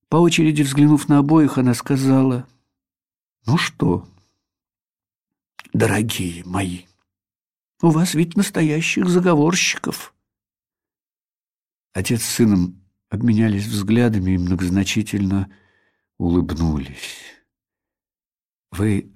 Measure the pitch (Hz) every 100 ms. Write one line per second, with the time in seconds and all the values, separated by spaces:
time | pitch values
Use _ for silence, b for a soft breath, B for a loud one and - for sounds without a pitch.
0 | _ 151 170 165 160 151 143 135 147 147
1 | - 143 143 160 143 135 127 117 - 139
2 | 135 135 131 127 127 _ _ _ _ _
3 | _ _ _ _ - 151 - - - 87
4 | - _ _ _ _ _ _ _ _ _
5 | _ _ _ _ _ - - 107 107 101
6 | 110 - 90 85 87 92 95 87 - _
7 | _ _ _ _ _ _ _ _ 170 156
8 | 175 151 170 170 202 - 156 151 165 -
9 | 180 180 180 156 151 180 - - - -
10 | - _ _ _ _ _ _ _ _ _
11 | _ _ _ _ _ _ _ _ _ 95
12 | 92 117 - - 117 98 90 - _ _
13 | _ 101 120 107 113 98 107 107 98 113
14 | 120 107 92 92 90 90 90 95 95 -
15 | 107 104 98 98 98 b b b b b
16 | b - 87 87 80 76 82 76 67 -
17 | - - - - _ _ _ _ _ _
18 | _ _ _ _ _ _ _ - 104 98
19 | -